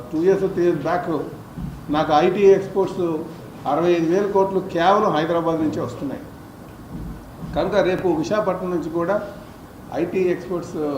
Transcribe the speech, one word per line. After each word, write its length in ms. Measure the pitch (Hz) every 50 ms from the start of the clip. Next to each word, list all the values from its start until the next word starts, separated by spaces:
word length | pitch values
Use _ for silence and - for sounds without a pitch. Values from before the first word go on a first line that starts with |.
| 123 - 160
టూ 40 |
ఇయర్స్, 260 | 156 170 190 190 190 190
త్రీ 200 | 180 175 175 175
ఇయర్స్ 180 | 175 170 147
బ్యాక్ 280 | 139 160 175 175 180 180 160 139 - - - - - - - - - - - - - -
నాకు 220 | 147 156 156 151 151
ఐటీ 280 | 151 170 190 - 208
ఎక్స్‌పోర్ట్స్ 760 | 196 190 196 - - - - 196 185 - - 190 175 165 160 156 - - - - - - - - -
అరవై 240 | 127 143 156 170 175
ఐదు 200 | 175 170 160 160 175
వేల 180 | 202 202 190
కోట్లు 280 | 190 190 190 190 190 180
కేవలం 520 | - - - 170 170 185 202 208 214 190 160
హైదరాబాద్ 440 | 151 160 160 170 170 160 165 160 156
నుంచే 200 | 156 147 - -
వస్తున్నాయి. 400 | 139 117 - - 147 135 117 - - - - - - - - - - - - - - - - - - - - - - - - - - - -
కనుక 200 | 147 170 190 208
రేపు 320 | 196 170 180 185 - 185
విశాఖపట్నం 640 | 180 160 156 151 - 208 208 - 190 175 - 185 180
నుంచి 180 | 180 165 147 160
కూడా 320 | 165 170 170 170 202 208 202 202 - - - - - - - - - - - - -
ఐటీ 260 | 143 170 170 - 190
ఎక్స్‌పోర్ట్స్, 580 | 185 180 165 - - - 180 170 135 - - 160 151 147 143